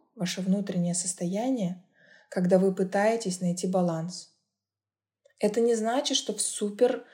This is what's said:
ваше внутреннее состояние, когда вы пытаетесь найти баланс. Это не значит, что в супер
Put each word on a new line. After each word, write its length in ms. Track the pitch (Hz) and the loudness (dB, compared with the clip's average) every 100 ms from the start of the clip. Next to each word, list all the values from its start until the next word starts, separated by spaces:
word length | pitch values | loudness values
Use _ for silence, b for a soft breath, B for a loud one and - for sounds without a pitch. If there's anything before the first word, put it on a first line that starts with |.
| _ - | _ -6
ваше 240 | 180 - | -4 -2
внутреннее 540 | 185 202 196 180 175 170 | 0 0 0 -2 -2 -2
состояние, 880 | - - 175 196 254 254 175 185 _ b b b b | -4 -4 -4 -2 -2 0 -2 -6 _ b b b b
когда 300 | 190 180 185 | 0 4 6
вы 140 | 190 | 4
пытаетесь 640 | 185 190 196 214 226 196 180 | 2 0 2 2 2 -2 -2
найти 280 | 180 175 190 | -2 -2 0
баланс. 640 | 185 175 160 170 - - _ _ _ _ _ _ _ _ _ _ - | 0 0 -2 -6 -10 -16 _ _ _ _ _ _ _ _ _ _ -2
Это 220 | 208 220 | 0 2
не 140 | 233 226 | 2 2
значит, 420 | 220 254 285 269 | 0 0 0 -2
что 160 | - | -2
в 80 | 208 | -4
супер 640 | - - 208 202 247 - B | -4 -4 -4 2 2 2 B